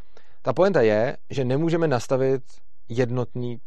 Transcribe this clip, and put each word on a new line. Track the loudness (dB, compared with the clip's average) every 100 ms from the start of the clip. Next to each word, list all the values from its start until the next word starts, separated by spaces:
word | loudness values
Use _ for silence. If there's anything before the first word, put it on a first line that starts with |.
| -8 -8 -8 -6
Ta | -2
pointa | 4 4 6
je, | 4 4 2 -2 -6
že | -2 0
nemůžeme | 0 0 2 2
nastavit | 0 0 0 2 0 -2 -8 -8 -8 -6
jednotný | 0 0 0 -2 -4 -4 -6